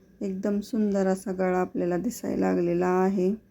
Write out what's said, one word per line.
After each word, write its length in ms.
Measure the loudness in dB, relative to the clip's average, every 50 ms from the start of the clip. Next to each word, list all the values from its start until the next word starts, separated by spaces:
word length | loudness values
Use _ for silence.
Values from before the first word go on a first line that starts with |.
| -20 -20 -12 -8
एकदम 380 | -6 -6 -4 -4 -2 -2 -2 -2
सुंदर 480 | -4 -2 -2 0 0 2 2 2 2 2
असा 240 | 0 0 -2 -4
गळा 300 | -4 -2 0 0 2 0
आपल्याला 360 | 0 -2 -2 -2 -2 0 0 0
दिसायला 560 | -2 -4 -6 -6 -6 -4 -2 0 0 2 2
लागलेला 340 | 2 2 2 2 2 2 2
आहे. 460 | 2 4 2 2 2 2 2 0 0 -2 -6 _